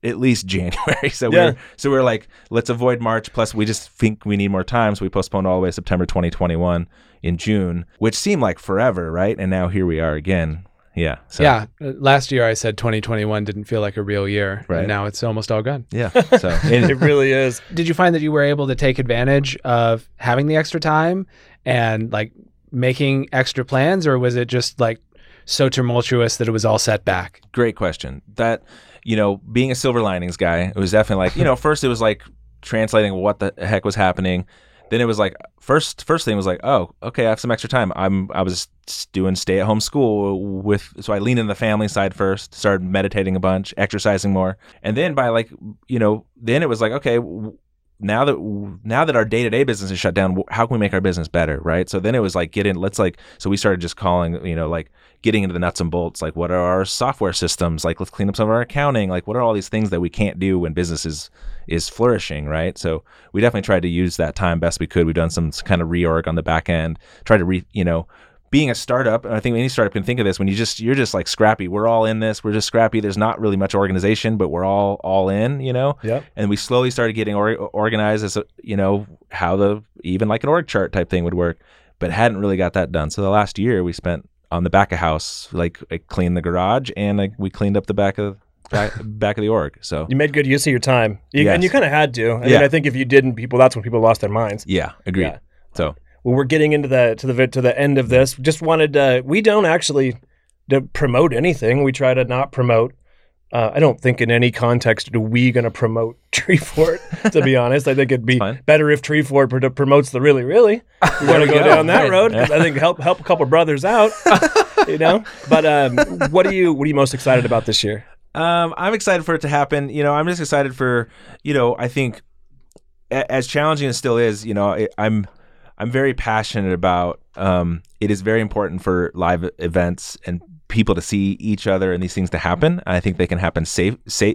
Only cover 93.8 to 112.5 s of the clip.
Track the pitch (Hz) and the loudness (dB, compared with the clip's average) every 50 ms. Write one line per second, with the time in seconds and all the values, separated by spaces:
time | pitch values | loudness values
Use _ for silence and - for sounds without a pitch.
93.8 | 104 120 113 117 110 113 117 - - 101 101 113 117 107 101 104 - - 95 90 | -8 -2 0 4 4 4 4 4 0 -2 -2 -2 -2 -2 -4 -8 -6 -2 -2 -2
94.8 | 78 - - _ _ - 92 95 92 - 76 - - _ _ _ _ - - - | -2 -4 -10 _ _ -4 -2 -2 -2 -2 -4 -10 -18 _ _ _ _ -16 -4 -4
95.8 | 85 76 69 - - _ _ _ _ 120 123 131 139 127 156 160 156 151 151 147 | -4 -4 -4 -8 -20 _ _ _ _ 0 0 0 2 2 2 2 4 4 2 0
96.8 | 143 131 131 127 123 120 113 107 - 131 127 120 131 120 - 131 123 123 117 123 | 0 2 2 4 4 4 2 0 -2 -2 2 2 2 2 2 2 2 2 2 2
97.8 | 143 143 143 135 127 - 127 127 135 135 - - 127 156 156 - 165 160 165 160 | 2 2 4 2 2 4 4 4 4 4 0 -2 0 0 0 0 0 0 2 2
98.8 | 156 156 139 147 139 135 127 127 127 131 151 208 220 220 208 214 208 170 160 175 | 2 2 4 4 4 4 4 2 0 0 0 2 4 4 4 4 4 4 2 2
99.8 | - - 147 143 135 127 120 - _ _ _ _ _ _ _ _ _ - 135 135 | 0 0 0 2 0 0 -2 -6 _ _ _ _ _ _ _ _ _ 0 0 0
100.8 | 135 - - - 151 131 120 123 156 170 123 117 147 180 165 - - 110 123 139 | 0 -2 -4 -2 0 2 4 4 4 4 2 2 0 0 0 0 2 2 2 4
101.8 | 143 135 131 - 139 127 127 127 127 117 123 127 135 127 - - 123 123 117 113 | 2 0 0 2 2 2 2 2 0 0 0 -4 -4 -4 -2 -2 2 4 4 4
102.8 | 117 123 - _ _ _ _ _ _ _ _ _ _ _ - 120 113 110 - - | 2 2 -2 _ _ _ _ _ _ _ _ _ _ _ -2 -2 0 0 2 4
103.8 | 156 147 117 - - 127 123 - 120 113 120 120 123 123 117 - 123 120 120 120 | 4 4 4 2 0 0 2 2 2 2 4 4 4 2 2 2 2 2 2 2
104.8 | - 120 113 110 - - - 117 110 110 113 120 123 127 117 123 117 117 117 - | 2 2 0 0 -2 -4 -2 -2 -2 0 0 2 2 4 2 2 0 -2 -4 -2
105.8 | - 113 113 113 113 113 120 _ _ _ - - - - 185 151 - - - - | -2 -2 0 -2 -4 -4 -6 _ _ _ -6 -6 0 2 2 2 2 0 0 2
106.8 | 160 170 165 185 - - - - - 220 - 160 135 135 131 127 120 120 131 143 | 2 2 2 -4 -6 -12 -12 -2 -2 2 2 4 4 4 4 4 2 2 2 0
107.8 | 139 147 131 135 139 120 131 123 110 117 127 123 104 95 120 131 - - 151 156 | 2 2 2 2 2 2 0 -2 2 2 2 2 2 -2 -4 -6 4 4 6 6
108.8 | 156 151 147 139 - - 151 151 151 135 139 139 139 - 127 131 123 135 131 - | 6 4 2 2 0 -2 0 0 0 2 4 4 4 4 2 0 0 0 0 0
109.8 | 143 135 143 143 139 131 - 139 131 147 143 131 123 127 165 220 247 214 208 240 | 2 6 6 6 4 4 -2 2 4 4 4 4 2 2 4 6 6 6 4 0
110.8 | - _ _ _ - 151 - - 143 143 165 156 151 143 151 151 156 156 151 156 | -4 _ _ _ 0 0 0 0 2 4 6 6 6 6 4 4 6 6 6 6
111.8 | 156 160 175 214 - - 185 185 208 233 156 110 123 - | 6 4 4 4 4 4 4 4 4 4 4 2 2 2